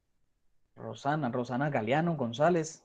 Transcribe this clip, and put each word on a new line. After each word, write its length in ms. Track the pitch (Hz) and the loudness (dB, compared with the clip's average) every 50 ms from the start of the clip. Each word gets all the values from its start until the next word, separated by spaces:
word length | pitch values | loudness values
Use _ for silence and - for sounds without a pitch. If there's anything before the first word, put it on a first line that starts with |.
| _ _ _ _ _ _ _ _ _ _ _ _ _ _ - | _ _ _ _ _ _ _ _ _ _ _ _ _ _ -18
Rosana, 520 | 120 117 113 110 - - 143 151 156 139 120 | -14 -12 -12 -10 -6 -2 -2 -2 0 -2 -2
Rosana 400 | 117 123 123 131 123 123 147 151 | -2 -2 -2 -2 -2 -2 0 0
Galeano 460 | 139 120 107 110 135 156 175 170 165 | 0 0 0 2 2 2 2 2 0
González, 680 | 139 123 117 117 117 151 170 180 165 156 - - - | 0 -2 -2 0 2 4 4 4 4 0 -2 -8 -16